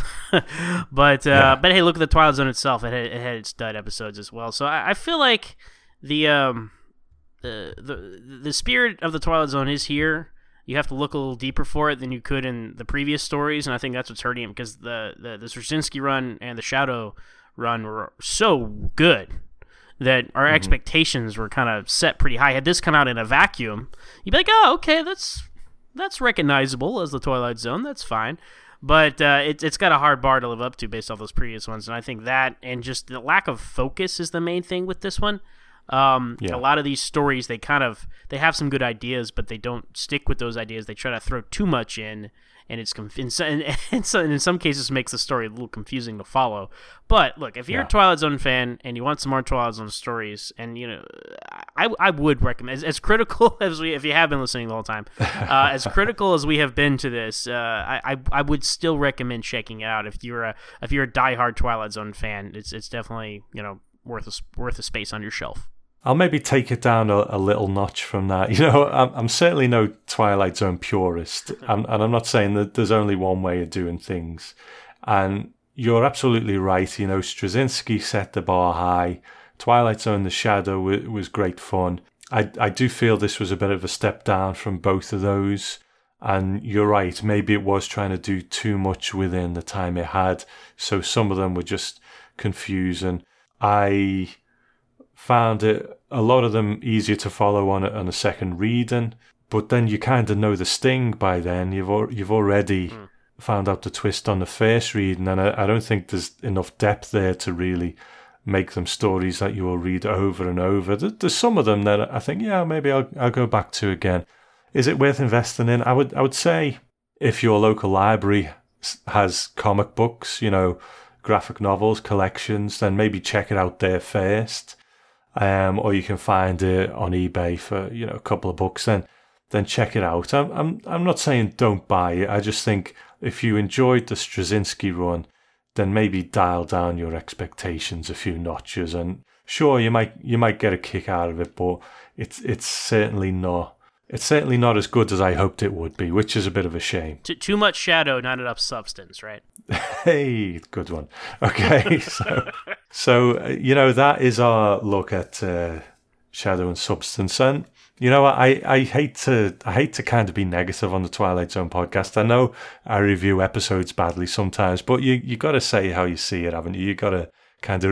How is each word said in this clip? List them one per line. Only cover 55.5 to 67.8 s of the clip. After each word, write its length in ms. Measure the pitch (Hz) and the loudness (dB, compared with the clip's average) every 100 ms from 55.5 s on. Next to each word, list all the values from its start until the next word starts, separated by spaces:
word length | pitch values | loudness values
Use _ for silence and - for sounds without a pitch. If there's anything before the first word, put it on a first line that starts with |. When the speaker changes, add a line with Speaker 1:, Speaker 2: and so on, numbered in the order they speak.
| 135 139 | 4 4
Speaker 1:
as 140 | 135 - | 2 0
critical 480 | 196 214 226 196 | 2 2 0 2
as 140 | 165 147 | 2 2
we 100 | 151 | 2
have 160 | 143 | 0
been 240 | 123 143 135 | 2 2 2
to 140 | 135 | -2
this, 340 | 120 113 - 123 | -4 -6 -6 -6
uh, 60 | |
I, 480 | 120 117 110 - 127 | -4 -2 -4 -4 -6
I, 140 | - 139 127 | -4 -4 -2
I 100 | 143 | 0
would 220 | 143 151 | 0 0
still 340 | - - 165 151 | -2 -2 -2 0
recommend 460 | 143 - 123 120 | 0 -2 -6 -6
checking 380 | 110 123 107 110 | -6 -6 -8 -10
it 40 | 110 | -4
out 220 | 110 104 | -4 -6
if 160 | - | -10
you're 220 | 120 120 113 | -10 -6 -6
a, 100 | 104 - - | -8 -18 -14
if 100 | - | -4
you're 120 | 139 | 0
a 40 | 131 | 0
diehard 440 | 131 127 123 120 113 | 2 0 2 0 2
Twilight 360 | 123 113 107 | 0 0 -4
Zone 180 | 107 107 | -8 -10
fan. 400 | 104 110 101 98 95 | -8 -8 -8 -10 -14
It's, 180 | - | -14
it's 160 | 110 - | -14 -10
definitely, 540 | 120 107 113 110 104 - | -10 -10 -10 -12 -14 -16
you 80 | 110 | -12
know, 200 | 104 95 _ _ | -12 -12 _ _
worth 220 | - 113 104 | -12 -10 -10
a 40 | |
s-, 120 | 98 - - | -10 -10 -6
worth 220 | 123 113 | -4 -4
a 40 | |
space 300 | - 113 101 | -6 -8 -6
on 80 | 107 | -8
your 80 | 107 | -8
shelf. 400 | - 67 - - - _ _ 127 | -8 -8 -8 -10 -14 _ _ 0
Speaker 2:
I'll 60 | |
maybe 260 | 143 180 143 | 4 4 4
take 320 | - 139 123 | 2 2 2
it 120 | 120 | 0
down 260 | 120 113 110 | 4 4 6
a, 160 | 101 104 | 4 2
a 100 | 104 | 2
little 280 | 95 104 98 | 2 2 2
notch 360 | 98 | 0